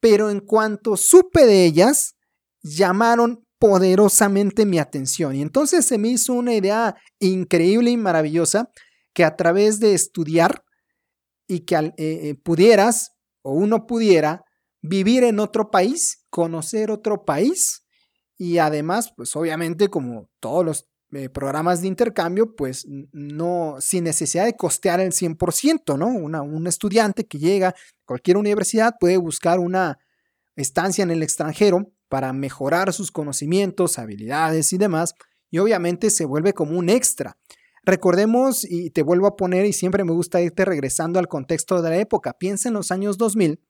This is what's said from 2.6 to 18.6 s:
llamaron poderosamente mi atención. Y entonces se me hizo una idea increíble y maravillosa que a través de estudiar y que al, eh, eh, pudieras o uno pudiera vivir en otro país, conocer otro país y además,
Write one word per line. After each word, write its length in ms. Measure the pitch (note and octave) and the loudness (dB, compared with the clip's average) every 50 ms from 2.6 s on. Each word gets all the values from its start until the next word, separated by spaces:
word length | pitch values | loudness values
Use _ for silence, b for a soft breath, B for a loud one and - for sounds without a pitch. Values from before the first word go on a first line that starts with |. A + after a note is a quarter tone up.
| _ | _
llamaron 840 | D#3 D3 D#3+ G3 F3+ F3+ G3+ A#3 A#3 A#3 A#3 A#3 A#3 A#3+ A3+ _ _ _ _ | -12 0 0 0 2 2 2 2 2 4 2 2 0 0 -6 _ _ _ _
poderosamente 1040 | - G#3+ G3 F#3 F#3 F#3 F#3 F#3+ G#3+ G3 - - A3 G3+ G3 G3 G3+ G3 - - G#3+ | 4 4 6 6 4 4 4 6 4 4 4 4 2 2 2 0 0 0 2 0 0
mi 140 | G3+ F3+ E3 | 2 2 0
atención. 580 | D3 - - D3 C3 C3 - - E3+ C#3 C3+ | -2 -2 -6 -8 -6 -6 -4 -4 -4 -4 -2
Y 60 | C3+ D3 | -4 -6
entonces 420 | D#3 - C4 D4+ C#4+ - F4 C4 | -2 0 0 0 2 2 0 0
se 140 | - C4+ G#3 | 0 0 0
me 100 | G#3 A3+ | 0 0
hizo 240 | B3 A3+ - - B3+ | 0 0 -2 -2 -2
una 220 | A#3+ A#3+ B3 A#3 | -2 0 0 0
idea 420 | G#3+ F#3 G3 G#3 A3 A#3 G#3+ - b b b b _ | 0 0 0 0 0 0 -2 -4 b b b b _
increíble 720 | G3+ F#3 F#3+ F#3 F3+ - - E3+ E3 F3+ G3+ A3+ A#3+ A#3 | 0 0 0 0 -2 0 2 2 4 4 4 4 2 2
y 60 | B3 A#3+ | 0 0
maravillosa 720 | A3 F#3+ E3+ D#3+ D#3 D3+ D3+ E3+ E3 D3+ - G#3 A#3+ - b b b b b b b b _ | 0 0 0 0 0 0 0 0 0 0 0 -2 -2 -4 b b b b b b b b _
que 120 | - F3 | 2 2
a 120 | D#3 D#3 | 2 2
través 420 | - F3 E3+ E3+ G3 G#3 G#3+ A3 G#3 | 0 0 2 2 4 2 2 2 2
de 140 | A3 G#3+ G3 | 2 2 2
estudiar 720 | F3 - - _ - E3 D3+ D#3+ E3 E3 D#3+ C#3+ - _ _ _ _ _ _ _ _ _ _ _ _ _ _ _ _ _ | 2 0 -4 _ -6 -6 0 2 2 2 2 2 -2 _ _ _ _ _ _ _ _ _ _ _ _ _ _ _ _ _
y 140 | _ F#3+ E3+ | _ -8 -8
que 160 | D#3+ - F3+ | -4 -2 0
al, 100 | D#3+ D3+ D#3+ - - | 0 0 -2 -6 -6
eh, 320 | D#3 D#3 D#3 E3 D#3+ D3 | -6 -6 -6 -6 -8 -10
eh, 40 | D3 | -10
pudieras 760 | - _ - E3 D#3 F#3 A3+ A3+ G3 G3 A#3 A#3 A#3 - - _ _ _ _ _ _ _ | -10 _ -2 2 6 8 8 8 8 6 4 2 -2 -6 -8 _ _ _ _ _ _ _
o 100 | C3+ C3+ | -4 -2
uno 340 | D#3 G3 G#3 A3+ A3 A3 | 0 0 0 0 -2 -2
pudiera 580 | - A#3+ A3+ A3+ G#3+ F#3 D#3+ D3+ D3+ D#3+ F#3+ _ _ _ _ _ _ _ _ | -4 -4 0 4 4 4 4 4 0 -4 -6 _ _ _ _ _ _ _ _
vivir 440 | - D#3 F3+ G3 F#3+ G3+ A#3+ B3+ B3+ | -8 -4 -2 0 2 2 4 4 4
en 140 | A#3+ A3 G3+ | 2 2 0
otro 320 | G#3+ G3+ - A3 A3 G#3+ | -2 -2 -2 -4 -4 0
país, 540 | - G3 F3+ A3 C#4+ E4+ - - - _ _ _ | 2 2 2 2 0 -2 -4 -6 -6 _ _ _
conocer 600 | - - E3+ E3 E3 D#3+ D#3+ - - A3 G#3+ G#3+ | -4 -4 -4 -2 -4 -8 -8 -6 -4 -4 -4 -4
otro 360 | G#3+ G#3 G#3+ A3 G#3 G3+ _ | -6 -4 _ -4 -4 -4 _
país 580 | - F3+ - G3+ C4+ F4+ F#4 - - - - _ _ _ _ _ _ _ _ _ _ _ _ | -4 -2 0 0 0 0 -2 -4 -4 -4 -8 _ _ _ _ _ _ _ _ _ _ _ _
y 180 | F#3 F3 E3+ | -6 -2 0
además, 560 | E3+ | 2